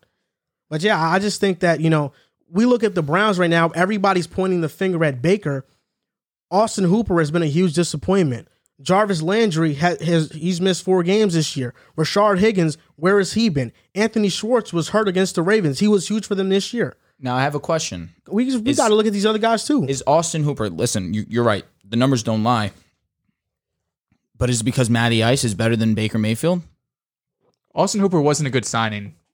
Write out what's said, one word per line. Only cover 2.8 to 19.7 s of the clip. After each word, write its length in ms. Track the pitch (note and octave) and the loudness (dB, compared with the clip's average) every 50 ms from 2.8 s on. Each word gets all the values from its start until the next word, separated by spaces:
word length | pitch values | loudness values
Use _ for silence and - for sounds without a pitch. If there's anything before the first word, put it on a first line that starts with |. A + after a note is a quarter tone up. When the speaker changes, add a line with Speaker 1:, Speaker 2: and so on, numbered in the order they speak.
| A3+ | 2
Speaker 1:
at 100 | G#3 F3 | 0 -2
the 80 | - | -2
Browns 380 | D3+ C#3 D#3+ F#3+ G#3+ G#3+ F#3+ F3 | -2 0 0 2 2 2 2 2
right 100 | F3 E3 | 2 2
now, 200 | E3 E3+ E3 E3+ | 4 2 2 2
everybody's 580 | D#3 E3 F3+ F#3+ A3 G3+ F#3+ G3 F#3+ F3+ D#3+ - | 2 0 0 0 0 0 2 2 2 0 -2 -4
pointing 320 | - F#3+ F#3 F#3 F#3 F3 | -4 -2 -2 0 0 0
the 80 | E3 D3 | -2 -4
finger 340 | - - F#3+ F#3+ F3+ D#3+ E3 | -4 -4 -2 -2 0 0 0
at 160 | D3 C3+ A#2+ | 0 -2 0
Baker. 460 | B2+ E3+ G3+ G3+ - D3+ C#3 C3+ - _ _ _ _ _ _ _ _ _ _ _ _ _ _ _ _ - | 0 0 0 0 0 -4 -6 -6 -8 _ _ _ _ _ _ _ _ _ _ _ _ _ _ _ _ -2
Austin 360 | F3 G3 A3+ G#3+ - G#3 F#3+ | 0 2 2 0 0 0 2
Hooper 340 | E3+ F#3+ A#3 G#3+ - F3+ E3+ | 2 2 2 0 0 2 0
has 140 | D#3 C#3+ | 0 0
been 100 | D#3+ F3 | 0 -2
a 40 | E3 | -2
huge 280 | D3+ C#3 F3 F#3+ F3 C#3+ | 0 0 2 0 2 0
disappointment. 720 | F3 E3+ - - C#3 - F#3 F#3+ G3 E3+ C3+ A#2+ A2 - _ _ _ _ _ _ - | 0 -2 -2 -4 -6 -2 0 2 2 2 0 -2 -6 -10 _ _ _ _ _ _ -8
Jarvis 420 | C3+ - F#3 G3+ G#3+ G3+ G3 D#3 | -2 0 2 2 2 0 -2 -2
Landry 520 | D#3 F3+ G3+ A3+ A#3 G#3 D#3 D#3+ E3 D#3 C#3+ | -2 -2 0 2 2 0 0 0 0 0 0
ha-, 220 | C#3 E3 F3+ E3+ - | 0 0 -2 -2 -2
has, 300 | D#3+ E3 E3+ E3 D#3 - | -2 0 0 0 0 -2
he's 300 | - D#3 E3 F#3 F#3 E3 | -6 -6 -4 -4 -2 0
missed 240 | F#3 F#3+ F3 - - | 0 0 -2 -2 -2
four 180 | F#3 F#3+ F#3 | 0 0 0
games 320 | E3+ F3+ G3 G#3+ G#3+ F#3 E3 | 2 2 2 2 2 2 2
this 220 | E3 D3+ - - | 0 0 -2 -4
year. 180 | C#3 B2 A#2 - _ _ _ - D#3 | -6 -8 -8 -10 _ _ _ -6 -4
Rashard 400 | D#3 - - G3+ G#3 G#3 G3+ F3+ | -4 0 2 2 2 4 4 2
Higgins, 400 | G#3 A3+ G#3+ F#3 E3 D#3 - - _ _ _ | 2 2 2 2 0 0 -2 -6 _ _ _
where 240 | - D#3 F#3 G3+ G3+ | -2 0 2 2 2
has 140 | F#3 - | 2 0
he 160 | - G#3+ A#3 G#3+ | 0 0 0 0
been? 240 | D3 C#3 B2 A2+ - _ _ _ - | 0 -2 -4 -6 -8 _ _ _ -4
Anthony 320 | F#3+ A3 A3 - A3 G#3 F#3+ | -2 -2 0 0 0 0 0
Schwartz 440 | - - G#3+ A3 B3+ A3+ - - | -2 -2 -4 -2 -2 -2 -2 -2
was 180 | E3+ E3+ D3+ - | -4 -4 -2 0
hurt 180 | - G#3+ A3 G3 | 0 0 0 0
against 260 | F3 F#3 F#3+ F#3 - | 0 0 0 0 0
the 80 | F3+ | -2
Ravens. 380 | D#3+ F#3 A3 A3 F3 D3 C3 - | 0 2 2 2 2 0 0 2
He 80 | G3+ G#3 | 2 2
was 180 | G#3 F#3+ - | 2 2 0
huge 180 | - G#3 A3 G3+ | -2 -4 -4 -4
for 100 | - G3+ | -4 -4
them 140 | F#3+ F#3+ F#3+ | -2 0 0
this 220 | F#3+ G3 F#3+ - | 0 -2 -2 -4
year. 220 | A#3+ A#3+ F3+ B2+ - _ _ _ _ - | -4 -4 -4 -4 -6 _ _ _ _ -10
Speaker 2:
Now, 160 | C3+ B2+ B2 | -6 -4 -2
I 80 | B2+ | 0
have 120 | C3+ D3 D3 | 0 0 -2
a 60 | C#3+ | -4
question. 500 | - - E3 D#3 - - F#2+ F2 E2 - - _ _ - | -4 -2 -2 -2 -2 -6 -8 -10 -12 -12 -16 _ _ -4
Speaker 1:
We, 160 | F3+ A3 B3+ C4+ C4 A3+ | -2 -2 0 0 -2 -2
we 120 | G#3+ C4+ | 0 0
Speaker 2:
Is 60 | C#4 | 0
Speaker 1:
gotta 180 | C4 B3+ G#3+ G#3+ | 2 2 2 4
look 120 | A3 G#3+ | 2 2
at 60 | A3+ G3+ | 0 0
these 100 | G3+ G3 | 0 0
other 140 | G#3+ A3 G#3+ | 0 0 0
guys, 260 | A3 A3+ A3+ G#3+ - | 0 0 0 0 0
too. 220 | - | 0